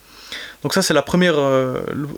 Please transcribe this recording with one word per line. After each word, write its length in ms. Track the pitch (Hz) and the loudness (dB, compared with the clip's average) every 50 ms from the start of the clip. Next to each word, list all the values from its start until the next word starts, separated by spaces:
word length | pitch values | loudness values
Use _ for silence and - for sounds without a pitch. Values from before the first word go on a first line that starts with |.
| _ - - - - - - - - - - - - | _ -20 -20 -20 -18 -16 -14 -14 -14 -16 -14 -10 -8
Donc 120 | - - | -2 -2
ça, 80 | 190 185 | 0 0
c'est 120 | - 160 | 2 2
la 80 | 147 - | 2 2
première, 360 | - - 175 180 180 156 147 | 2 2 4 4 4 4 2
euh, 420 | 139 135 131 131 131 127 127 - 50 - - | 2 2 2 2 2 0 -2 -4 -6 -6 -6
le, 160 | 139 147 143 - | -6 -6 -8 -6